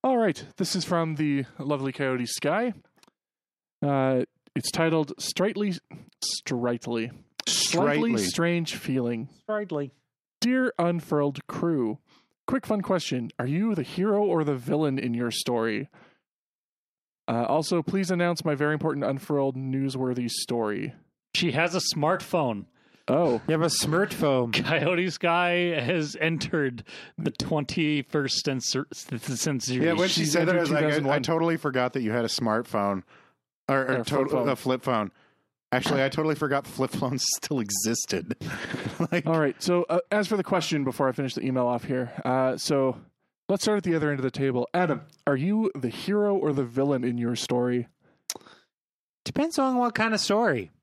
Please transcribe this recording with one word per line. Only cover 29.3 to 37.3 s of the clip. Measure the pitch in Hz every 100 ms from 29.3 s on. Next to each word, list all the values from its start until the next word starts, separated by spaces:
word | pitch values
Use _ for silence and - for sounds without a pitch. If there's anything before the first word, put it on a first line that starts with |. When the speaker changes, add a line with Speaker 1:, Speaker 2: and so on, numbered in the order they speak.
| 123 160 135 127 127 160
Speaker 2:
Yeah, |
when | 170 185
she | 170
Speaker 1:
She's | 160
Speaker 2:
said | 165 165
that, | 175
I |
Speaker 1:
entered |
Speaker 2:
was | 160
like, | 151
I, | 156
I |
Speaker 1:
two | 151
thousand | 139
one. | 147
Speaker 2:
totally | 127 165 165 160
forgot | 147 131 123
that | 135
you | 113
had | 117 117
a |
smartphone. | - 117 110 120 110 101 95 - - _ _ _ _ -
Or, | 135
or | 131
Speaker 1:
Or | 127
a | 113
flip | 139 135
Speaker 2:
to-, |
Speaker 1:
phone. | 139 120
Speaker 2:
a | 127
flip | 131 127
phone. | 139 117 101 _ _ _ _ _ _
Actually, | 127 - 139
I | 135
totally | 131 156 147
forgot | 151 139 -
flip | - 131
phones | - 131 131 -